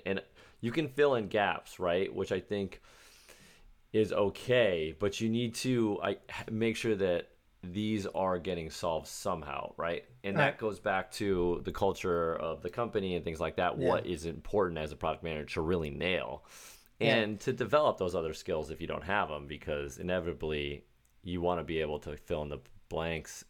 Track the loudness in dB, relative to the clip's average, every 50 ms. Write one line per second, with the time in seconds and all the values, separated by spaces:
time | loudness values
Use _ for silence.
0 | -4 -4 -4 -4 -6 -10 -18 -20 -20 -20 -12 -6 -4 -2 0 0 -2 0 2 4
1 | 4 4 4 2 0 2 2 2 4 4 2 -2 -6 -12 -6 -2 2 2 4 4
2 | 2 0 0 -2 -2 0 0 -2 -2 -2 -2 -2 -2 -4 -6 -12 -20 -20 -20 -20
3 | -20 -20 -20 -20 -20 -20 -20 -20 -20 -20 -20 -20 -20 -20 -20 _ _ _ 2 2
4 | 2 4 4 4 2 2 2 -2 0 4 6 6 6 6 4 2 0 -2 -2 0
5 | 0 0 0 0 0 0 2 0 0 -2 -2 -2 -2 0 2 4 4 2 2 0
6 | 0 -2 -2 -4 -8 -12 -10 -10 -8 -4 -2 0 2 2 0 0 0 0 2 2
7 | 4 2 2 2 0 -6 -14 _ _ _ _ _ -10 -6 -4 -2 0 0 0 0
8 | 0 -2 0 0 2 2 2 0 0 -2 -4 -4 -4 -6 -6 -4 -2 0 0 0
9 | -2 -6 -10 -6 -4 -2 -2 -2 -4 -6 -6 -6 -6 -6 -6 -4 -2 -2 -2 -2
10 | -4 -10 -14 -10 -6 -2 2 4 4 2 2 0 -2 -4 -4 -2 0 0 0 0
11 | 0 -4 -4 -2 0 2 4 4 4 2 2 0 -2 -6 -2 0 2 2 2 2
12 | 2 2 2 4 2 2 0 -2 -2 -4 -4 -4 -6 -6 -4 -4 -2 0 0 0
13 | 0 0 -2 -2 -2 -4 -4 -2 -2 -2 0 2 2 2 2 2 2 4 4 2
14 | 2 -2 -4 -4 -4 -6 -6 -8 -4 0 2 2 2 2 2 -2 -4 -4 -4 -2
15 | -2 -2 -2 -2 -4 -4 -4 -4 -4 -4 -4 -2 0 2 2 2 0 -2 -2 -2
16 | 0 2 2 0 0 -2 -6 -8 -10 -14 -20 -20 -20 -20 -20 -20 -20 -14 _ 0
17 | 2 4 4 4 4 2 -2 -4 -2 -2 0 0 2 4 4 6 6 6 4 2
18 | 0 0 0 0 -2 -2 -4 -6 -4 -2 -2 -2 -2 -4 -6 -6 -6 -4 -4 -4
19 | -2 0 2 2 2 0 -2 -6 -8 -8 -10 -8 -4 -4 -2 -2 -4 -6 -8 -6
20 | -2 0 0 0 0 -2 -4 -4 -2 -2 -2 -2 -2 -4 -6 -8 -12 _ _ _
21 | _ _ _ -12 -8 -4 -2 0 2 2 2 0 0 -2 0 0 0 0 -2 -4
22 | -6 -8 -10 -8 -6 -4 -2 -2 -2 -4 -6 -8 -10 -14 -20 -20 -12 -6 -4 -2
23 | -2 -2 -2 -4 -6 -10 -14 -16 -14